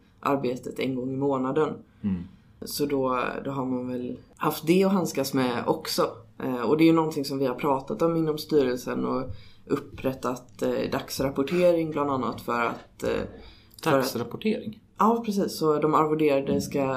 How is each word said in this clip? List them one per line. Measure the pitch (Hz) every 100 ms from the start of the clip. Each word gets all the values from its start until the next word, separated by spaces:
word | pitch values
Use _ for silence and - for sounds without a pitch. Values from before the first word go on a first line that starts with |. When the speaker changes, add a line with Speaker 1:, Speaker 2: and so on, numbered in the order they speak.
| - _
Speaker 1:
arbetet | - 139 127 127 - -
en | 123 131
gång | 131
i | 135
månaden. | 139 131 131 135 147 - - -
Speaker 2:
Mm. | 104 90 87 - - -
Speaker 1:
Så | - - 143
då, | 139 131 127 - - 135
då |
har | 135 127
man | 127 127
väl | 127 123 - - -
haft | - 151 156
det | 180
att | 190
handskas | 196 165 - 139
med | 135 127 120 -
också. | 160 - - 151 - - -
Eh, | 135 123
och | 113 156
det |
är | 165
ju |
någonting | 165 156 156 139
som | 139
vi | 135
har | 127
pratat | 151 135 135 -
om | 165 165
inom | 156 151
styrelsen | - 156 127 123 131 127 127
och | 127 - - - - -
upprättat, | - - - 131 131 120 127 - -
eh, | 127 120 113
dagsrapportering | 135 - - 135 139 139 175 180 170 160
bland | 143 143
annat | 135 117 -
för | - 120 117
att... | - - -
Eh, | 120 110 104 - - - - -
för | 165
att | 139
Speaker 2:
Dagsrapportering? | 131 113 117 - 220 - - - - -
Speaker 1:
Ja, | 208 233 233
precis. | 202 165 -
Så | 160 151
de | 156
arvoderade | 147 156 156 151 139 139 143
ska | 135 143 135